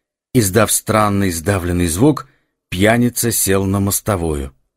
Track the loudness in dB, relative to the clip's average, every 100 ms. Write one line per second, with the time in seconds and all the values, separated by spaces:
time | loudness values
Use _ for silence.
0 | _ _ _ 0 2 2 0 0 -2 0
1 | 2 0 -2 -2 -2 -2 -2 0 0 2
2 | 2 2 -4 _ _ _ _ 0 2 2
3 | 0 -2 -4 -2 0 0 0 0 -2 -2
4 | -4 -4 -2 -4 -8 -14 _